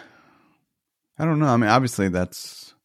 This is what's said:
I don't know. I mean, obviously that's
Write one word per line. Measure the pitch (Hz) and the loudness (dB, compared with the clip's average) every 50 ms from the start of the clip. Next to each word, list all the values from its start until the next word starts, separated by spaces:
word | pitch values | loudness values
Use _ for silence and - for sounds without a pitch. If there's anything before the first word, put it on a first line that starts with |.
| - - _ _ _ _ _ _ _ _ _ _ _ _ _ _ _ _ _ _ _ _ _ - | -8 -18 _ _ _ _ _ _ _ _ _ _ _ _ _ _ _ _ _ _ _ _ _ -6
I | 156 | -2
don't | 165 156 151 | -2 0 0
know. | 156 | 2
I | 139 120 | 2 2
mean, | 117 117 104 | 2 4 4
obviously | 110 131 131 120 - - 98 95 | 4 2 2 0 -2 0 -2 0
that's | 87 90 90 - - - - - - - - - - _ _ | 0 0 -2 -2 -6 -14 -16 -16 -18 -20 -20 -20 -20 _ _